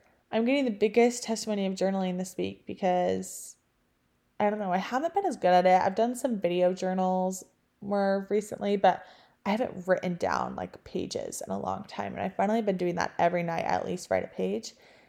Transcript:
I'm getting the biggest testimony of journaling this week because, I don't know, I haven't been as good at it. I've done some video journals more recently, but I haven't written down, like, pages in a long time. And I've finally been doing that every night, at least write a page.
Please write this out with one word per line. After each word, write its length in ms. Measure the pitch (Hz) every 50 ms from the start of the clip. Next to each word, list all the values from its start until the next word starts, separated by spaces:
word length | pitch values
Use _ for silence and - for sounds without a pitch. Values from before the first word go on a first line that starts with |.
| _ _ _ _ _ _
I'm 140 | - 220 233
getting 200 | 240 269 285 269
the 60 | 247
biggest 540 | 202 202 208 220 214 233 233 240 240 - -
testimony 420 | - 226 220 - 226 208 202 196
of 80 | 190 190
journaling 440 | 190 185 190 190 190 185 185 180 180
this 180 | 185 185 -
week 300 | - 180 196 196 - _
because, 920 | - 196 - 202 180 180 180 180 185 190 190 190 - - - - - - _ _ _ _ _ _ _ _ _ _ _ _ _ _ _ _ -
I 100 | 208 208
don't 120 | 214 214
know, 120 | 202 185 175
I 60 | 190
haven't 340 | 196 - 240 262 311 339 -
been 140 | 403 403
as 100 | 359 240
good 160 | - - 180 180
at 140 | 180 180
it. 160 | 185 185 185 196
I've 140 | 196 190
done 180 | 220 226 240 254
some 260 | 247 - 262 233 196
video 320 | - - 175 180 180 180 185
journals 720 | 185 190 185 185 190 185 185 185 185 185 185 185 - - - _ _ _ _ _ _
more 480 | 202 196 202 202 196 196 196 196 196 -
recently, 460 | 202 214 208 - - - 208 202 202
but 280 | 196 196 185 - - - - - - - _ _ _ -
I 40 | 202
haven't 360 | 202 214 - - - 190 175
written 300 | 185 185 - - 180 175
down, 380 | 170 - 90 76 - - - -
like, 300 | - 90 - - - -
pages 580 | - - 92 90 - - - - - - - -
in 60 | -
a 80 | - -
long 260 | - - 95 196 202
time. 280 | - - - 202 - -
And 100 | - 202
I've 140 | 190 -
finally 240 | - 196 202 220 233
been 160 | 214 202 190
doing 200 | 180 180 175 175
that 180 | 175 - - - -
every 240 | 175 170 175 175 170
night, 220 | 170 165 - -
at 220 | - 90 - -
least 240 | - 175 180 - -
write 140 | 190 - -
a 40 | -
page. 460 | - - 185 190 202 226 226 - - _ - - - - -